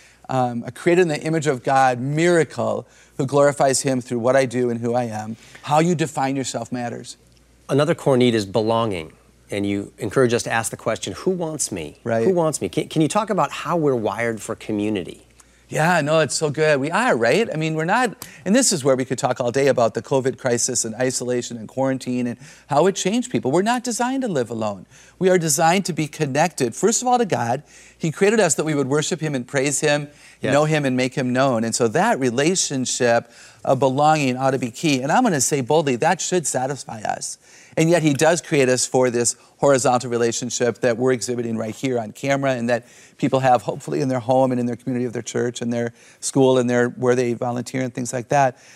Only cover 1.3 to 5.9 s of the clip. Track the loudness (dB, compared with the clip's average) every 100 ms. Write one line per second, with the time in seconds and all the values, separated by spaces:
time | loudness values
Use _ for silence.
1.3 | -2 0 -2 2 4 4 2 -2 0 4
2.3 | 4 2 -2 -4 -4 -8 _ _ -6 0
3.3 | 4 4 4 2 2 0 -2 -2 -2 2
4.3 | 2 2 0 -2 -2 -2 -2 -4 -6 -10
5.3 | -12 -16 -12 0 2 2